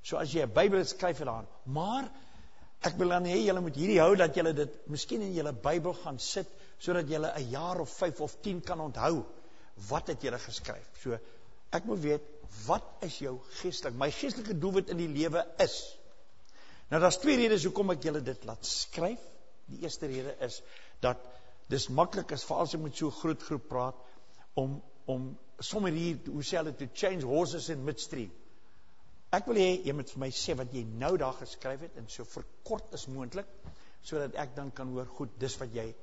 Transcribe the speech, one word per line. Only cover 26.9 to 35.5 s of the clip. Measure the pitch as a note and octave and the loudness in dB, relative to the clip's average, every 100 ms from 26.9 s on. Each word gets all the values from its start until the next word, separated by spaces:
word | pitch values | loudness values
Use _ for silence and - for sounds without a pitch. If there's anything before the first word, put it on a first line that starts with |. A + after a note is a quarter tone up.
change | - G3+ F#3 | 2 2 2
horses | B2+ D3 E3+ D#3+ D#3+ | 2 4 4 0 -4
in | D3 C3+ | -2 -2
midstream. | C3+ - D3 G#2+ - - - - - - - - - - | -4 -6 -6 -6 -8 -12 -12 -12 -12 -14 -14 -14 -14 0
Ek | F#3+ G#3 | 2 4
wil | A3 | 6
hê | F#3 F3+ D#3+ | 6 6 2
jy | |
moet | D3 B2+ | -2 -4
vir | C3+ | -4
my | C3 | -4
sê | - - C#3 | -2 0 0
wat | B2 | -2
jy | B2+ | -4
nou | A2 A2 C#3+ F3+ | -4 -2 2 2
daar | C3+ - | 2 -2
geskryf | B2 - C3 C3+ E3 | -10 -6 -6 -6 -8
het, | - | -10
en | A2+ | -10
so | - A2+ | -10 -8
verkort | - - - - G#3+ - C#3+ | -8 -8 -10 -4 -4 -4 -8
as | - | -6
moontlik, | C3 B2 F#3 G3 - - - - - | -6 -6 -6 -8 -10 -12 -12 -12 -12
sodat | - D3+ C#3 - | -4 -2 -2 -4
ek | C#3+ C3 | -6 -6
dan | C#3 | -8
kan | B2 C3 | -6 -6
hoor, | B2+ B2+ | -4 -6
goed, | - C3 - | -6 -6 -2
dis | C3 | -4